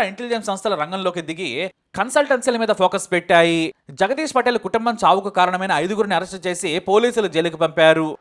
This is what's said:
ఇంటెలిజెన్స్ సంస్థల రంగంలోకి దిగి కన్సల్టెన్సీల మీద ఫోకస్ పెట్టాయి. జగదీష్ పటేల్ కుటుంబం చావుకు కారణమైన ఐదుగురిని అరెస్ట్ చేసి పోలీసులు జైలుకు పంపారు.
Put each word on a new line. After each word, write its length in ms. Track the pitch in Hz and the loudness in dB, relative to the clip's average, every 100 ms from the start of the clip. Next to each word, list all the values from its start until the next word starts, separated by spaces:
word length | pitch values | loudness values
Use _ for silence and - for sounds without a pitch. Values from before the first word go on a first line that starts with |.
| 196 | 0
ఇంటెలిజెన్స్ 400 | 202 240 226 208 | -4 -6 -4 -4
సంస్థల 260 | 190 220 170 | -4 -4 -4
రంగంలోకి 400 | 151 190 185 175 156 | -4 -4 -4 -4 -10
దిగి 200 | 160 165 123 185 _ _ 185 | -8 -6 -6 -8 _ _ -6
కన్సల్టెన్సీల 600 | 233 294 277 254 254 233 | -2 0 2 0 0 -2
మీద 120 | 220 196 | 0 2
ఫోకస్ 260 | 180 190 - | 2 0 -2
పెట్టాయి. 460 | 175 170 170 170 165 160 - - 139 | -4 4 4 4 2 -2 -6 -16 -4
జగదీష్ 340 | 190 269 311 254 | -2 -2 -2 0
పటేల్ 220 | 247 240 196 | 0 -2 -2
కుటుంబం 280 | 226 233 226 | -2 -2 0
చావుకు 280 | 165 190 196 185 | 4 4 2 0
కారణమైన 340 | 180 185 196 165 | 0 0 -2 -2
ఐదుగురిని 340 | 175 214 208 170 | 0 -2 0 -2
అరెస్ట్ 260 | 180 185 180 | -4 -6 -6
చేసి 240 | 175 180 170 185 | -4 -4 -4 2
పోలీసులు 400 | 208 240 233 190 156 | 2 2 0 0 0
జైలుకు 240 | 170 160 | -2 0
పంపారు. 440 | 160 160 160 160 156 - | -2 4 6 6 0 -6